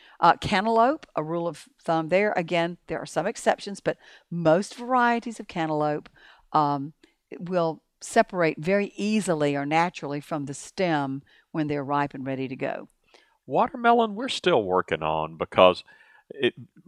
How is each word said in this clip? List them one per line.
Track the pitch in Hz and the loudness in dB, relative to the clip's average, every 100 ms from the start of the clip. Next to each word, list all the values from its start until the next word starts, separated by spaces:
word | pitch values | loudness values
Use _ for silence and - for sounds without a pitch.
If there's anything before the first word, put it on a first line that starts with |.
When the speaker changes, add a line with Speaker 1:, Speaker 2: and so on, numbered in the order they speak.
| - - | -20 2
Speaker 1:
Uh, | 170 - | 4 4
cantaloupe, | - 196 220 226 240 320 - - | 2 -2 2 2 2 0 -6 -6
a | |
rule | 156 170 170 | -4 -4 -4
of | - - _ | -8 -18 _
thumb | - 165 156 | -2 -2 2
there. | 180 208 | 2 2
Again, | - 165 175 170 175 - | 0 -2 0 -2 -4 -8
there | 160 | -8
are | 147 | -6
some | 160 180 | -4 -4
exceptions, | - 226 - 202 196 | -2 0 0 -2 -8
but | 160 - - - - | -6 -6 -10 -20 -12
most | 170 160 170 208 - | 0 4 4 2 -10
varieties | 240 254 240 233 240 226 | -2 2 2 0 -4 -12
of | 214 | -10
cantaloupe, | 180 160 151 151 151 - _ - - _ | -6 -2 0 0 -2 -6 _ -20 -20 _
um, | 156 143 143 143 - _ _ - - | 0 2 0 -4 -12 _ _ -20 -14
will | 175 185 165 151 _ _ | -4 0 0 -4 _ _
separate | - 233 214 185 160 156 | -2 0 2 2 0 0
very | 156 202 196 - | 0 0 -2 -4
easily | 202 214 190 156 147 143 | -2 0 0 0 2 0
or | 143 | 0
naturally | 160 175 - 143 147 | 0 0 -2 -8 -8
from | - 156 139 | -6 -8 -6
the | |
stem | 139 - - 180 156 139 135 - _ _ | -10 -12 -4 0 0 -2 -6 -10 _ _
when | 170 151 | -4 -2
they're | 143 | -2
ripe | 135 143 143 | -2 -2 -2
and | 147 131 | -4 -8
ready | 131 131 | -6 -6
to | 131 | -6
go. | 135 - - _ _ - _ _ - | -6 -6 -12 _ _ -20 _ _ -6
Speaker 2:
Watermelon, | 147 240 247 233 233 226 202 | -2 -2 0 2 4 2 -4
we're | 254 | -8
still | - 180 147 | -2 2 2
working | 98 90 - 78 | 4 0 2 -2
on | 78 78 78 82 | 0 -2 -4 -6
because | 92 - 92 90 - - _ _ - | -2 8 8 6 -4 -20 _ _ -18
it, | 139 165 165 120 _ | -2 -2 -2 -20 _